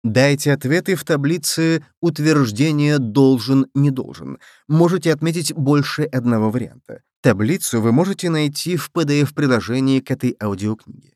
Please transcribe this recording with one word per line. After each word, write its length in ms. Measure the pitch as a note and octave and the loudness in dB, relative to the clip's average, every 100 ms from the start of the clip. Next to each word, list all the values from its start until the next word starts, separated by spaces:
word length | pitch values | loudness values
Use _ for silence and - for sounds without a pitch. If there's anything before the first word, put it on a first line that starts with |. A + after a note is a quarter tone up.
Дайте 480 | A2+ G#2+ C#3 C#3+ D3 | 0 2 2 2 0
ответы 440 | C#3 B2+ E3 F#3 F#3 | 0 0 -2 0 -4
в 100 | - | -2
таблице 800 | D3+ C#3+ F3 - - E3 D#3+ - _ | -2 0 -2 -4 -2 0 0 -4 _
"Утверждение 960 | E3+ D#3+ D3+ D3+ A#2+ G#2 D#3 D3 D3 D3 | -4 0 2 2 2 0 0 2 2 0
должен, 680 | A#2+ A#2 C3+ C3 A2+ C3+ C3 | 0 4 4 4 2 0 2
не 160 | C#3 C#3+ | 0 0
должен". 480 | C3 - - C2+ C2+ - _ - | 0 -8 -14 -14 -14 -18 _ 0
Можете 460 | D#3 E3+ F#3 E3 | 4 4 2 0
отметить 400 | D#3 E3 E3+ D3+ | 0 -2 -2 -6
больше 500 | G3+ C3+ D3 C#3 - | -2 0 2 0 -4
одного 480 | - C3 A#2+ A2+ A2 | -4 -2 0 0 0
варианта. 520 | A#2+ G#2+ - - - _ _ | -2 -8 -14 -20 -20 _ _
Таблицу 580 | - G2 G#2+ F#3 - A#2 | 0 2 0 -2 -2 0
вы 140 | A2+ | 2
можете 360 | A#2+ F#3 - F3+ | 2 0 -2 -2
найти 460 | D#3+ D3 D3 E3 F3+ | -2 -2 -4 -6 -6
в 160 | - | -4
P 140 | E3+ D3+ | -4 0
D 160 | D3 | 0
F-приложении 800 | C#3+ - C#3+ A#2+ G#2 B2+ C3+ C3+ | 0 0 0 0 0 -2 0 0
к 100 | C3 | -2
этой 240 | C3 B2 - | -4 -4 -4
аудиокниге. 720 | G#2+ F#2+ G#2 A2 - B2 _ | -6 -4 -4 -6 -10 -20 _